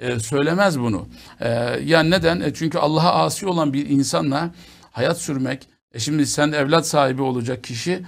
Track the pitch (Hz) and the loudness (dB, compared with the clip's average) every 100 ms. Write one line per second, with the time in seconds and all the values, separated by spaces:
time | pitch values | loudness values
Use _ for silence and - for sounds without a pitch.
0 | 123 120 110 143 147 180 202 143 120 98 | -4 -4 -2 0 2 2 2 2 0 -2
1 | - - - - 120 117 120 123 139 165 | -6 -16 -18 -6 -2 0 -2 -2 2 2
2 | 160 185 165 175 147 147 160 165 147 156 | 4 2 2 0 -2 -2 -4 0 0 2
3 | 175 175 160 - 196 170 147 139 147 139 | 4 2 0 -2 -2 0 0 -2 0 0
4 | 139 170 156 139 170 - - - - 113 | 2 0 0 -2 -4 -8 -20 -20 -12 -2
5 | 139 170 - 135 131 135 - _ _ 117 | -2 -2 -4 -4 -2 -6 -10 _ _ -8
6 | 127 151 135 - 147 151 139 160 151 151 | -2 0 0 2 2 2 2 2 2 2
7 | 135 131 131 123 117 123 - 117 160 185 | 2 2 0 -2 -4 -6 -8 -6 -4 -4